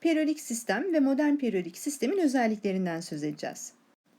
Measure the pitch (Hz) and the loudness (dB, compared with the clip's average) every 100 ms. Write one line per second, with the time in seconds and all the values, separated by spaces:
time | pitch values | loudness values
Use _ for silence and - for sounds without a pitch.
0 | 330 311 302 302 - 233 - 202 381 320 | 2 4 2 0 -4 -6 -2 -2 2 2
1 | 269 277 294 294 247 190 170 - 294 - | 4 4 2 2 2 0 -4 -8 -8 -4
2 | 247 392 302 254 226 214 202 190 180 165 | -2 2 2 2 2 0 -2 0 0 -2
3 | 175 151 151 151 - - - - _ _ | -6 -6 -6 -4 -8 -8 -16 -20 _ _
4 | _ | _